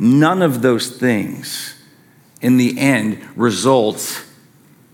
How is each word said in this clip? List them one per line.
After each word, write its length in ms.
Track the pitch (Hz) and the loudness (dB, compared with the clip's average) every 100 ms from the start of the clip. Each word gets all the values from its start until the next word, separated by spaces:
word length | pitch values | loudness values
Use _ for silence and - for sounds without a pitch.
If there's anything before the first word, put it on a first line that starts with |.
None 420 | 107 139 156 185 | 2 4 4 2
of 180 | 170 123 | 0 2
those 280 | 127 117 - | 0 0 -2
things, 840 | - 123 107 92 - - - - - _ _ _ _ _ - | -4 -2 -2 -4 -10 -12 -12 -14 -18 _ _ _ _ _ -6
in 140 | 120 127 | 2 2
the 200 | 123 - | 2 0
end, 420 | 135 123 107 101 - - | 0 0 -2 -6 -10 -2
results 880 | 117 92 117 131 107 95 - - - _ _ _ _ _ _ | -2 0 2 2 2 -2 -8 -12 -16 _ _ _ _ _ _